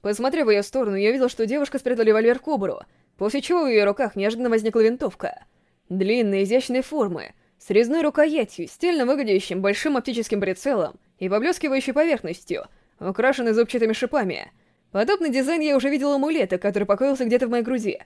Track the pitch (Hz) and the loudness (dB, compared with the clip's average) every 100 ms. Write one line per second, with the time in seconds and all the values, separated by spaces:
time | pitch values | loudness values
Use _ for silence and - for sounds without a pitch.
0 | 196 208 254 330 240 202 202 262 226 196 | -4 -2 0 2 2 2 0 -2 -2 0
1 | 208 262 247 - 220 277 285 269 254 233 | 0 2 0 0 -2 0 -2 -4 -2 2
2 | 220 214 226 247 - 277 190 - - _ | 4 4 4 2 -2 -2 -2 -6 -14 _
3 | _ _ 202 277 - 349 285 220 202 202 | _ _ -4 -4 0 0 4 4 4 2
4 | 240 202 202 226 247 226 220 226 220 247 | -4 0 -2 0 0 0 2 4 2 2
5 | 240 - - - - _ _ _ _ 185 | -6 -6 -10 -10 -20 _ _ _ _ -2
6 | 190 240 214 196 196 247 254 254 262 302 | 0 2 2 0 2 0 0 -4 -2 -2
7 | 208 160 - _ _ _ - 202 233 320 | -2 -4 -12 _ _ _ 0 2 2 2
8 | 302 302 302 311 208 - 170 - 349 330 | 0 2 2 2 -4 -8 -14 -4 -2 0
9 | 247 285 226 190 - 185 196 202 311 269 | 0 0 2 0 0 -2 -2 0 0 -2
10 | 254 233 220 202 196 185 277 226 156 - | -2 -6 -4 -2 -2 -4 -2 -2 -2 -8
11 | _ _ 185 208 285 339 302 269 262 262 | _ _ -2 0 0 -2 0 -2 0 0
12 | 330 269 160 170 - 170 - _ _ _ | 2 0 -4 -12 -8 -8 -8 _ _ _
13 | 180 190 247 262 233 220 226 247 226 220 | -6 0 0 2 0 2 2 2 0 0
14 | 247 294 190 117 - _ _ _ _ 196 | -2 -2 -2 -6 -12 _ _ _ _ -2
15 | 233 403 320 254 262 330 302 277 269 285 | 0 0 0 0 0 0 2 2 2 0
16 | 285 277 285 311 190 180 202 202 202 196 | 0 0 0 0 0 0 -2 -2 0 2
17 | 269 262 240 247 247 240 233 254 214 - | 2 0 0 0 2 -2 -2 -2 -4 -6